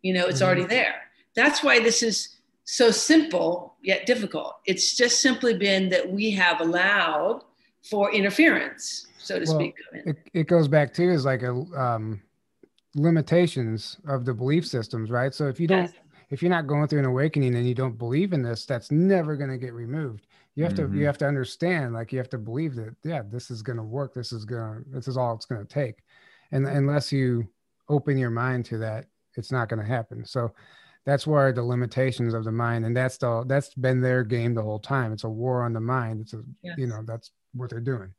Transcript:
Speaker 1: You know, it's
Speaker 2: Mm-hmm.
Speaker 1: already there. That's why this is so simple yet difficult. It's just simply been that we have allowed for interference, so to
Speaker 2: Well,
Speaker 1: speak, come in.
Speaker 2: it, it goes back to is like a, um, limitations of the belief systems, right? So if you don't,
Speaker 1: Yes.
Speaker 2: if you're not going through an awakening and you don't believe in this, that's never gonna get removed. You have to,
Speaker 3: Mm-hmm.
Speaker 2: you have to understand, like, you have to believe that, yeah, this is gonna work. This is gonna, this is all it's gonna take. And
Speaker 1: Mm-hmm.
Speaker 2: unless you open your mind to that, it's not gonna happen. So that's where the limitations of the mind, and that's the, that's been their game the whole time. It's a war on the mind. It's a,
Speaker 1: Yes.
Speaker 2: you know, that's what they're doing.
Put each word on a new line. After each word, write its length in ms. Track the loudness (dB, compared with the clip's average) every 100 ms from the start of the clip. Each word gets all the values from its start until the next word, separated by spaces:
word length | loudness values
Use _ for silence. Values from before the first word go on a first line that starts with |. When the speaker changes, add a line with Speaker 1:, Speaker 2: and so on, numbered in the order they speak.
Speaker 1:
You 100 | 0
know, 120 | 0 2
it's 120 | 2
Speaker 2:
Mm-hmm. 60 | 4
Speaker 1:
already 200 | 4 2
there. 300 | 2 0 -4 -14 _ _ 2
That's 280 | 4 4
why 160 | 4 4
this 220 | 4 2
is 360 | 0 -2 -6 -16 _ _
so 280 | -10 4 4
simple 840 | 4 6 6 6 0 0 -2 -6 _
yet 240 | -2 -2 2
difficult. 520 | 0 0 -6 -8 -8 -4
It's 300 | 0 0 2
just 260 | 4 4
simply 320 | 4 2 0 2
been 320 | 2 2 4
that 200 | 2 0
we 200 | -2 0
have 300 | 4 2 4
allowed 800 | 0 2 2 2 2 0 0 -2 -8 _ _ _ -6
for 220 | 0 2
interference, 960 | 2 0 6 6 4 -2 -8 -10 -12 -14 _
so 220 | -8 -2
to 60 | 0
Speaker 2:
Well, 120 | 2
Speaker 1:
speak, 160 | 0 -6 -18
come 80 | -10
in. 80 | -6
Speaker 2:
it, 80 | -8 -4
it 140 | -2 4
goes 200 | 4 6
back 260 | 4 4 2
to 80 | 2
is 140 | 4 2
like 160 | 0
a, 80 | -2
um, 680 | -4 -6 -4 -2 -2 -4 -8 _ _ _ _ -20 _ _ 0
limitations 1040 | 4 2 4 4 4 0 -4 -4 -8 -14 -6
of 180 | -4 -2
the 80 |
belief 320 | -2 0 0 0
systems, 440 | -6 -4 -6 -4
right? 220 | -2 -2
So 140 | -2 -4
if 120 | -2
you 80 | 2
don't, 160 | 2
Speaker 1:
Yes. 100 | 0 -6 _ _ _
Speaker 2:
if 120 | -2
you're 80 | 0
not 180 | 0 0
going 200 | 0 2
through 120 | 2
an 60 | 2
awakening 500 | 2 0 2 2 2
and 120 | 0
you 80 | 0
don't 220 | -2 -4
believe 360 | -2 0 0
in 80 | 0
this, 240 | -2 -6 -6
that's 260 | -6 0
never 440 | 2 4 4 0 -4
gonna 200 | -4 -6
get 160 | -8
removed. 540 | -10 -8 -6 -6 -10 _ _ _ -4
You 80 |
have 100 | -2 0
to, 80 |
Speaker 3:
Mm-hmm. 140 | -2 0
Speaker 2:
you 80 | 0
have 120 | 0
to 80 | 0
understand, 680 | 0 -4 -2 0 0 -2
like, 180 | -6 -6
you 60 | -6
have 120 | -6
to 80 | -8
believe 380 | -6 -4 -4 -6
that, 200 | -10 -10
yeah, 180 | -8 -6 -6
this 220 | -10 -10
is 100 | -10
gonna 220 | -8 -8
work. 300 | -6 -6 -6
This 180 | -8 -10
is 100 | -10
gonna, 380 | -8 -8 -8 -10 -12
this 200 | -10 -6
is 80 | -2
all 200 | -2 -2
it's 100 | -8
gonna 180 | -10 -6
take. 340 | -4 -4 -6 _ _ _ _ _
And 140 | -2 0
Speaker 1:
Mm-hmm. 120 | 2
Speaker 2:
unless 340 | 2 0 0
you 360 | 0 2 0 -4 _ _ _ 0
open 300 | 0 2 0
your 140 | 0
mind 340 | 0 -2 -2 -4
to 120 | -6
that, 260 | -6 -8 -12 _ _ -14
it's 160 | -4
not 180 | -2 -2
gonna 160 | -4 -2
happen. 400 | -4 -4 -12 -8
So 280 | -4 -4 -8 -20 -20 -20 _ 0
that's 200 | 0 4
where 260 | 4 4
the 100 | 2
limitations 680 | -2 -2 -2 0 0 0 -2
of 100 | -2
the 80 | -4
mind, 340 | -2 0 0 0
and 120 | 0
that's 200 | 0 -2
the, 280 | -2 -2 0
that's 260 | -2 -2 -2
been 260 | 0 2
their 220 | 2 2 0
game 280 | 0 0
the 80 | -2
whole 160 | -2 -6
time. 340 | -2 -2 -2
It's 100 | -4
a 60 | -6
war 340 | -4 -2 0
on 80 | -2
the 80 | -2
mind. 400 | -2 -2 -2 -6
It's 120 | -10
a, 100 | -14 -16 -16
Speaker 1:
Yes. 140 | -12 -6
Speaker 2:
you 100 | -6
know, 140 | -6 -8
that's 260 | -12 -14 _ _
what 160 | -12 -10
they're 100 | -6
doing. 340 | -4 -6 -8